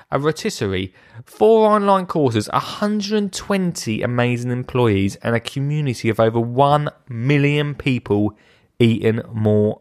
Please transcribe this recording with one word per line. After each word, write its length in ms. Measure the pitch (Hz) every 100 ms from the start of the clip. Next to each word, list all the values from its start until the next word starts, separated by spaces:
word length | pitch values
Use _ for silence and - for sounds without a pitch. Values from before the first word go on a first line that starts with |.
| -
a 80 | 135
rotisserie, 760 | 147 156 214 - 104 92 95 _ - 113
four 460 | - - 214 220 214
online 340 | 208 202 190
courses, 460 | 180 170 135 110 107
a 60 | 139
hundred 540 | - - 208 214 196 214
and 160 | 202
twenty 680 | - - 202 180 - - 110
amazing 480 | 120 123 120 120 123
employees, 680 | 123 127 127 120 98 98 -
and 180 | 113
a 60 | 117
community 680 | - 139 139 151 143 117 113
of 100 | 107
over 180 | 113 117
one 520 | 117 123 143 147 147 - -
million 680 | 117 127 147 143 147 147
people 600 | 139 143 123 - 104 104 - _ _ _ -
eating 440 | 120 113 113 113 -
more 480 | 113 107 107 104 110